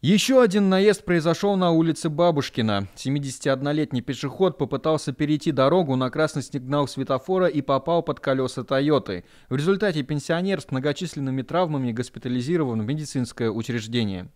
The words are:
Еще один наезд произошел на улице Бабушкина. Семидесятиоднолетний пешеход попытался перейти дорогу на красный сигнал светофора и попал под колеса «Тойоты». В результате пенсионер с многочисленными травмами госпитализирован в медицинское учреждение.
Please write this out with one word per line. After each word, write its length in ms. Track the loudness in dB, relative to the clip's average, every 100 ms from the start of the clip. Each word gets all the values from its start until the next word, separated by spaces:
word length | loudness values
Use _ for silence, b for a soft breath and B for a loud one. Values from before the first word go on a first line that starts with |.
Еще 400 | 4 2 6 6
один 260 | 6 4 2
наезд 380 | 4 4 2 2
произошел 500 | 2 2 0 2 2
на 140 | 4
улице 400 | 4 4 0 -2
Бабушкина. 760 | 2 2 2 -2 -2 0 0 -4 -8
Семидесятиоднолетний 1040 | -4 -2 -4 -6 -2 0 0 -2 0 -2
пешеход 560 | -4 -6 -6 0 0 0
попытался 560 | -4 -2 0 0 -2
перейти 380 | -4 0 0 0
дорогу 440 | 2 4 4 2 0
на 140 | -2
красный 320 | 0 -2 -2
сигнал 440 | -6 -8 -4 -2 -2
светофора 600 | -4 -2 -2 0 0 2
и 160 | 0
попал 400 | 0 0 2 -2
под 180 | 0 -4
колеса 420 | -2 0 -2 -4
«Тойоты». 600 | -2 0 4 2 0 -10 -10 b b
В 80 | -2
результате 460 | 0 2 0 -2
пенсионер 580 | -2 -4 -2 -2 0 -4
с 100 | -4
многочисленными 680 | -4 -2 -4 -6 -6 -4 -4
травмами 520 | -2 -2 0 0 -2
госпитализирован 880 | -4 -6 -8 -4 -4 0 0 0 -2
в 40 | -2
медицинское 640 | -4 -4 -4 -4 -2 -2
учреждение. 800 | -2 -4 -4 -2 -2 -2 -4 -10